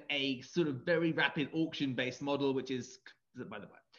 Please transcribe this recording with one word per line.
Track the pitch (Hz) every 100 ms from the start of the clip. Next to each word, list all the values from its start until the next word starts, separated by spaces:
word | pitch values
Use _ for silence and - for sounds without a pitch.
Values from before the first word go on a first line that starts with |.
| 147
a | 143 135 127
sort | - 175 160
of | 131 123
very | 170 165
rapid | 160 139 - 135
auction-based | 160 160 - 143 123 127 123
model, | 143 143 139
which | 135 123
is, | 131 120 - - - _ 123 120
by | 107
the | -
way, | - _